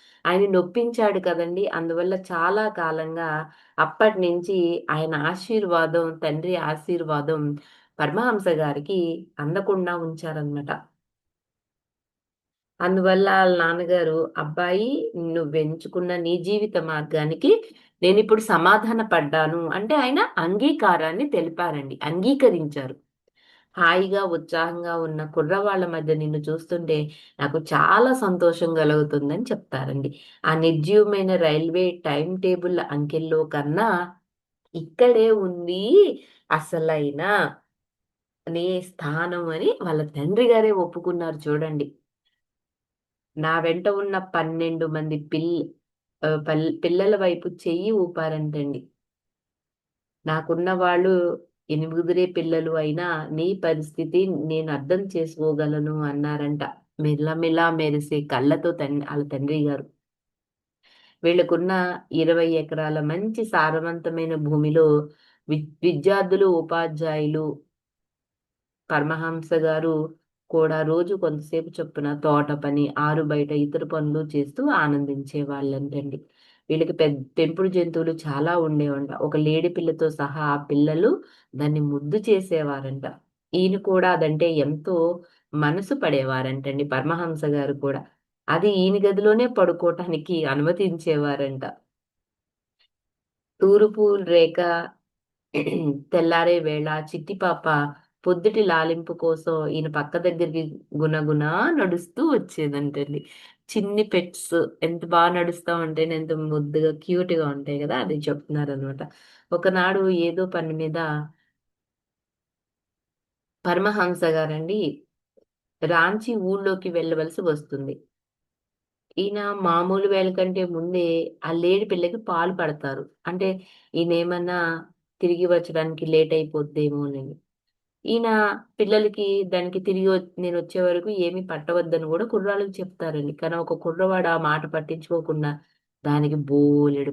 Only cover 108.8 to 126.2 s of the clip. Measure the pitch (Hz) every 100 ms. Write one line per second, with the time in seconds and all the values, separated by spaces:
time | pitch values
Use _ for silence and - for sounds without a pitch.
108.8 | 135 135 156 - _ _ _ 175 190 185
109.8 | 180 196 190 180 170 165 185 175 160 156
110.8 | 160 165 160 151 151 _ _ _ _ _
111.8 | _ _ _ _ _ _ _ _ _ _
112.8 | _ _ _ _ _ _ _ _ 175 175
113.8 | 202 208 180 170 165 160 156 156 160 208
114.8 | 165 - _ _ _ _ _ _ _ _
115.8 | 160 170 175 214 226 226 185 196 196 190
116.8 | 190 170 165 160 160 165 180 151 147 139
117.8 | 139 139 _ _ _ _ _ _ _ _
118.8 | _ _ _ - 202 208 202 202 180 170
119.8 | 180 196 202 196 185 185 185 185 180 165
120.8 | 170 180 170 165 - - 160 170 175 196
121.8 | 202 185 170 220 - 170 175 185 160 151
122.8 | 139 135 - _ - 185 190 190 - _
123.8 | _ 165 170 170 170 175 175 180 170 165
124.8 | - _ _ _ 175 175 180 175 165 160
125.8 | 160 156 160 160